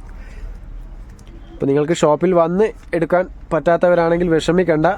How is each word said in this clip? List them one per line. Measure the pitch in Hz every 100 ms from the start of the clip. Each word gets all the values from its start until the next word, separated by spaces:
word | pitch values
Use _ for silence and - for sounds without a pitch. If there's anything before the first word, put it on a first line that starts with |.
| - - - - - - - - - - - - - - -
അപ്പോൾ | - 135
നിങ്ങൾക്ക് | 139 151 170
ഷോപ്പിൽ | 156 147 170 175
വന്ന് | 165 180 220 - - 175
എടുക്കാൻ | 160 180 185 - -
പറ്റാത്തവരാണെങ്കിൽ | 160 147 170 180 175 165 170 175
വിഷമിക്കണ്ട, | 160 - 170 170 156 160